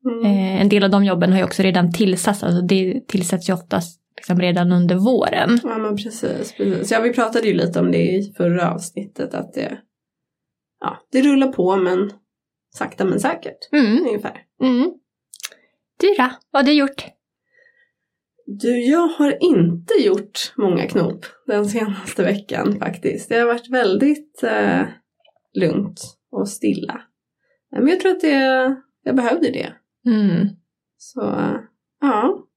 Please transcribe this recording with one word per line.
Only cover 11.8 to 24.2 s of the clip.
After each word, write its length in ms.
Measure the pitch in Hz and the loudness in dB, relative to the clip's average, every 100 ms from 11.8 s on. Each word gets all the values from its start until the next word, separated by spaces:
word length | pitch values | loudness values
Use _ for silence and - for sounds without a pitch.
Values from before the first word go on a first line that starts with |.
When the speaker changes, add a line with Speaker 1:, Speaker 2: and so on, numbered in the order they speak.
| 180 185 202 - _ _ _ _ _ - | 2 0 -2 -6 _ _ _ _ _ -10
Speaker 1:
sakta 300 | 214 - 190 | -10 -2 -2
men 140 | - | 0
säkert, 380 | 269 339 - - - | -2 -4 -10 -16 -2
Speaker 2:
Mm. 340 | 294 226 240 294 | 2 4 2 0
Speaker 1:
ungefär. 300 | 208 - - _ _ | -2 -6 -14 _ _
Speaker 2:
Mm. 300 | 262 247 330 - _ _ _ - - _ _ _ _ _ | 0 2 0 -4 _ _ _ -16 -16 _ _ _ _ _
Du 80 | 381 392 | 2 4
då? 120 | 254 254 _ | 0 -2 _
Vad 100 | 277 | 2
har 0 | |
du 100 | 269 | 4
gjort? 320 | 294 277 277 - _ _ _ _ _ _ _ _ _ _ _ _ _ - | 4 2 -4 -18 _ _ _ _ _ _ _ _ _ _ _ _ _ -16
Speaker 1:
Du, 340 | 202 233 240 240 | -4 -2 0 2
jag 220 | 320 339 | 4 2
har 300 | 330 285 - | 2 0 2
inte 500 | 349 220 170 170 - 427 | 2 4 4 0 0 2
gjort 540 | 208 202 - - - - | 4 0 -4 -10 -10 -2
många 300 | 196 175 - | 0 0 0
knop 380 | - 170 - - _ - | 0 -2 -4 -16 _ -4
den 180 | 208 208 | -2 0
senaste 580 | 220 214 190 - - | -2 -4 -6 -8 -2
veckan 560 | 185 202 - - - 202 | -2 -2 -4 -4 -2 -2
faktiskt. 500 | - - - - - | -6 -6 -6 -6 -2
Det 60 | 233 | 0
har 60 | 240 | 0
varit 240 | 240 240 | -2 -2
väldigt, 720 | 254 208 202 277 294 | 0 0 2 2 0